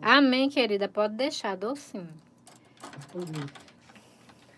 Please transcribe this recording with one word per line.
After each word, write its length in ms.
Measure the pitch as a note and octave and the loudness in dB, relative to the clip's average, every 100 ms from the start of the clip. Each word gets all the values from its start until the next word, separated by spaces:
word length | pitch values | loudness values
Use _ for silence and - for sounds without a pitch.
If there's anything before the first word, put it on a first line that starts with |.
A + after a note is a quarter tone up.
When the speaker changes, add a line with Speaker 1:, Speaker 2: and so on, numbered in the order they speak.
Speaker 1:
Amém, 460 | A3 C4+ C4+ B3+ C#4 | 6 6 6 4 2
querida. 380 | C#4 A3+ G3+ G3 | 2 2 0 0
Pode 280 | G#3 G#3+ G#3+ | 0 -2 0
deixar, 420 | C#4+ D4 G#3+ F#3 | -4 -2 -6 -4
dou 180 | G#3 C#4+ | -6 -6
sim. 320 | - G#3 E3+ D#3+ - _ - - - - - C#3 - | -10 -12 -12 -16 -20 _ -20 -20 -20 -20 -18 -16 -12
Speaker 2:
Uhum. 320 | F3+ E3+ D#3 C#3+ - - - - - - - - - - | -10 -8 -8 -8 -12 -20 -20 -20 -20 -20 -20 -20 -20 -20